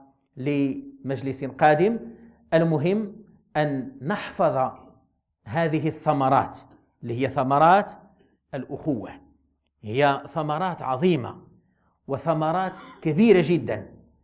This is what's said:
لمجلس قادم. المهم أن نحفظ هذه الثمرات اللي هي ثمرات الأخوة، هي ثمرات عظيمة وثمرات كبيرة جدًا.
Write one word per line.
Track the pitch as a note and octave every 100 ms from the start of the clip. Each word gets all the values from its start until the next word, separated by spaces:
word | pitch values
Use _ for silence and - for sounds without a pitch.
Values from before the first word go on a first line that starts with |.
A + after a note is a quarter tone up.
| _ _ _ C3
لمجلس | C3+ C#3+ C#3 - - - C3 B2+ C3+ B2+ C3
قادم. | - D#3 D3 G3+ A#3 - - - _ -
المهم | E3 E3 D#3 D#3+ G#3 G3+ - - _ _ D3+
أن | D3 C3+ A2+ -
نحفظ | C#3 - - - D#3+ C3 C3 - - _ _ _ _ _ -
هذه | E3 E3 D#3 D#3
الثمرات | D#3 D#3 C#3+ C3 C3+ - - - _ _ _
اللي | A#2+ A#2+
هي | C3
ثمرات | C#3+ C3 C#3 E3 G3 G3+ - - _ _ _ _
الأخوة، | C#3 - C#3 D#3 A#2 F#2 - _ _ _ _ _ _
هي | G#2+ A#2+ C#3+ C#3 C3
ثمرات | E3 D3+ D3+ F#3 E3
عظيمة | B2+ B2+ F#3 D3 G#2 - - _ _ _ _ _ -
وثمرات | C3+ D#3+ D#3 D#3 F3+ F#3 - - -
كبيرة | D#3+ D3+ A#3 F#3 D3+
جدًا. | E3 A2+ A2 - - _ _